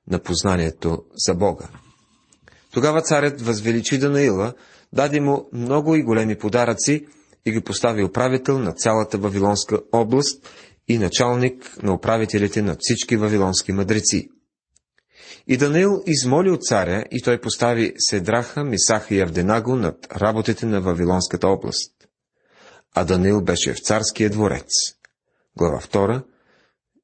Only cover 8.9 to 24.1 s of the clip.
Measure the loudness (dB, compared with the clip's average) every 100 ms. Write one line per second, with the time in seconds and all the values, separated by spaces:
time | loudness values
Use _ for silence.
8.9 | 2 0 -2 -2 0 2 0 0 -4 0
9.9 | 0 2 2 0 -4 -14 -20 -20 _ -2
10.9 | 0 0 2 2 2 0 -2 -12 -6 -2
11.9 | -2 0 0 0 0 0 0 -2 -2 -2
12.9 | -4 0 0 2 2 2 0 -2 -2 0
13.9 | 0 0 -2 -4 _ _ _ _ _ _
14.9 | _ _ _ -20 -14 -4 0 2 4 2
15.9 | 2 0 -2 2 2 2 0 0 0 0
16.9 | -2 -4 -4 0 0 -2 -2 0 2 0
17.9 | -2 -2 -2 0 0 -2 -4 -4 0 0
18.9 | 0 0 0 0 0 2 2 0 0 -2
19.9 | -4 -10 -2 0 0 -2 -2 -2 0 0
20.9 | 0 2 2 0 0 2 0 -2 -8 -8
21.9 | _ _ _ _ _ _ _ -20 -20 _
22.9 | -4 0 2 2 2 0 -2 -2 -4 -2
23.9 | -2 -2